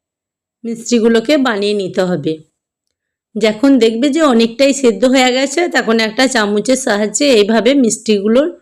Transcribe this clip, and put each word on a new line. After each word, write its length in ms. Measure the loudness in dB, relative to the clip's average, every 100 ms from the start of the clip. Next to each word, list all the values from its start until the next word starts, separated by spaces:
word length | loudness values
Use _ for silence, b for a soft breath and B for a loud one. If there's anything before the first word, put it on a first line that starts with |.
| _ _ _ _ _ _
মিষ্টিগুলোকে 680 | -12 -10 -2 0 2 0 0 0
বানিয়ে 360 | 0 -2 -4
নিতে 280 | -4 -4 -4
হবে। 300 | -2 -2 -6 -8 -12 _ _ _ _ _ _ _ _
যখন 360 | -4 -2 0 2 4
দেখবে 280 | 2 0 -2
যে 100 | 0
অনেকটাই 500 | 2 2 2 2 0
সেদ্ধ 280 | 2 0 2
হয়ে 260 | 2 2 2
গেছে, 280 | 0 -2 -2 -2
তখন 280 | -2 -2 -2
একটা 240 | -2 0 0
চামচের 500 | 0 -2 -2 0 -2
সাহায্যে 480 | 0 -2 -2 -2 2
এইভাবে 380 | 2 2 2 2
মিষ্টিগুলোর 760 | 2 2 -2 -2 0 2 2 0 -4